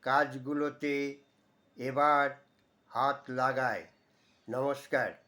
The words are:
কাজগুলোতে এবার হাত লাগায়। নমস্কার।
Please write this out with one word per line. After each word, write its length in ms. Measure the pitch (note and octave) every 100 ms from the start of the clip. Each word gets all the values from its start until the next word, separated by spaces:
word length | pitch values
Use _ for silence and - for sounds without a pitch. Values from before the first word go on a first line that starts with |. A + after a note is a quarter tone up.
কাজগুলোতে 1120 | - C3+ C#3+ C3+ B2+ D3 D3 C#3+ D3 C#3+ C#3 C#3 _ _ _ _ _ -
এবার 520 | B2+ C3+ D3 D3 C#3 C3+ _ _ _ _ _
হাত 360 | A2+ C3+ C#3+ -
লাগায়। 580 | B2+ B2+ C3 B2+ G#2 E2 _ _ _ _ _ -
নমস্কার। 600 | A#2+ C3+ C3+ - C#3 A2+ -